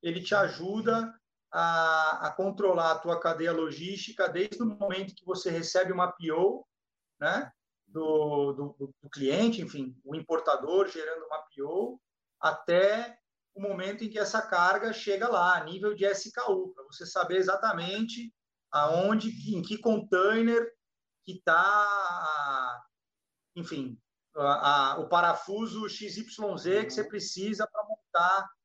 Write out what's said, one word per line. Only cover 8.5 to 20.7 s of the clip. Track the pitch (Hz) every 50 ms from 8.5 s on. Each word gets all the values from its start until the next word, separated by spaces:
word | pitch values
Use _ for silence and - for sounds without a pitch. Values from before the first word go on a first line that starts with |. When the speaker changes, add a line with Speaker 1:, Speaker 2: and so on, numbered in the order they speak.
| 139
Speaker 1:
do, | 131 143 143 - _
do, | 139 139 - _
do | _ 143
cliente, | - 143 139 131 143 180 220 233 226 202
enfim, | 165 - - 143 135 127 131 - _
o | 135 147
importador | 160 - - 160 160 - - 143 120 123 147 175 190 196 185
gerando | - 165 156 156 165 165 160
uma | 156 151 151
P | - _ _ 139
O, | 139 147 165 190 226 240 254 - _ _ _ _ _ _ _ _
até | - 156 156 - - - 170 180 190 202 214 226 240 240 - _ _ _ _ _ _ _ _ 202
o |
momento | 196 202 190 180 185 196 208 220 226
em | 208
que | 214 214
essa | 202 - - 220
carga | 214 - 190 175 175 180 196 208 220 226 220
chega | - - 208 196 190 220 247
lá, | 226 190 175 180 180 170
a | 156
nível | 156 175 190 190 208 208
de | - 196
S | 202 196 196 - 226
K | - 240 247 -
U, | 190 185 - - -
pra | - -
você | - - - 175
saber | 175 - 190 180 180 180
exatamente | 190 185 185 190 196 - 220 196 165 170 175 196 214 226 226 - 240 240 - _ _ _ _ _ _ _ _
aonde, | - 147 147 151 160 175 190 202 220 220 220 220 - - - 214 208
em | 175
que | 175 - 214 214
container | - 233 220 202 - - - 180 190 202 220 226 226 233 233 233 233 -